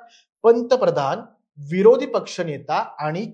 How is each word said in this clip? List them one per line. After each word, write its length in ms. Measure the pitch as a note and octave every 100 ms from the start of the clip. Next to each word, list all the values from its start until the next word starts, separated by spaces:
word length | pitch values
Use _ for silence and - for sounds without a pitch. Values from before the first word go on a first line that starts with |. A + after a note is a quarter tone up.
| - _ _ _
पंतप्रधान, 760 | A3+ A#3 B3 B3+ F#3 D3+ C#3 F#3 - _ _ - C#3+
विरोधी 340 | F3+ G#3 B3+ C#4
पक्षनेता 880 | G#3 F#3+ - E3+ C#3 - E3 A3 -
आणि 280 | D3+ E3 A3+